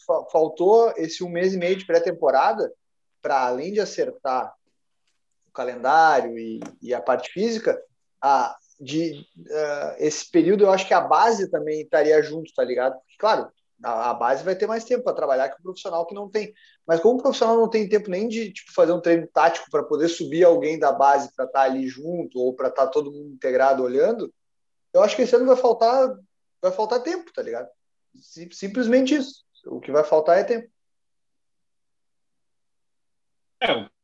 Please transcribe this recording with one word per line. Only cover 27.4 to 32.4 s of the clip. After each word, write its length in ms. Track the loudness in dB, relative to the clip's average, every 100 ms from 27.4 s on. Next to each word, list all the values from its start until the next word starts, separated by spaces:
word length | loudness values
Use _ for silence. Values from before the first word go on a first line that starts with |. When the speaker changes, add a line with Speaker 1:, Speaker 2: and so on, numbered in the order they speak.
Speaker 1:
ligado? 260 | -8 -10 -12 _ _ _ _
Sim-, 360 | _ _ -20 -20
simplesmente 640 | -14 -8 -4 2 2 4 0
isso. 260 | -2 -12 _ _ -16
O 140 | -14
que 100 | 0
vai 140 | 0
faltar 340 | 4 2 4 4
é 60 |
tempo. 240 | 2 -4 -8 _ _ _ _ _ _ _ _ _ _ _ _ _ _ _ _ _